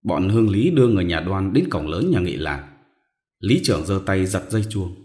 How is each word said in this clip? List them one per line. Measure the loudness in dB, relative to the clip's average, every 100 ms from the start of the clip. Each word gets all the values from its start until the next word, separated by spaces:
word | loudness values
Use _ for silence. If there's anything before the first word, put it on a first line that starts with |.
Bọn | -2 -2 2
Hương | 2 4
Lý | 2 2
đưa | 4 4
người | 4
nhà | 0 -2
Đoan | -2 -2 0
đến | 0 0
cổng | -4 -4
lớn | -2 0
nhà | 0
Nghị | 0 -4
Lạc. | -6 -8 -10 -20 _ _ _ _ _ _
Lý | 0 2
trưởng | 2 -2 0
giơ | -2 0
tay | 0 0
giật | -2 -2
dây | -4 -2
chuông | -4 -6 -10